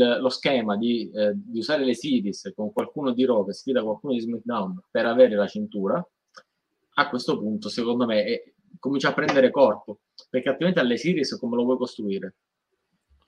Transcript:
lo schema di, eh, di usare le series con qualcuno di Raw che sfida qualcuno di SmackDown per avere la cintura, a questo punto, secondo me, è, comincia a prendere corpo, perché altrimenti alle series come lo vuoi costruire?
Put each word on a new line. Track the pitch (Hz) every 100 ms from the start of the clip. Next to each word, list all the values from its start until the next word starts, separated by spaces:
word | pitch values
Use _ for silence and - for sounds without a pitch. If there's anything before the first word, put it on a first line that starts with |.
| 120 120
lo | 131
schema | - 147 131 110 101
di, | 117 117 101
eh, | 104 104
di | 101 120 113
usare | 110 151
le | 131
series | 117 151 127 101 92 101
con | - 107
qualcuno | 120 117 - 135
di | 120
Raw | 131 113 95
che |
sfida | 101 - 123
qualcuno | 110 104 143
di | 123
SmackDown | 113 117 117 117 95 92 -
per | - 117
avere | 117 127
la | 104 98
cintura, | 107 104 101 95 87 - _ _ - - _ _ _ _ -
a | 143
questo | 127 135 127
punto, | 104 107 107
secondo | 123 117 120 120
me, | 107
è, | 104 117 - _ _ -
comincia | - 139 147
a |
prendere | 139 135 139 127
corpo, | 143 127 101 - 104 _ _ -
perché | 127 135
altrimenti | 131 175 180
alle | 123 117
series | 160 180 131 -
come | 120 120
lo |
vuoi | 120 127
costruire? | 123 - 104 98 95 - _ _ _ _ _ _ _ _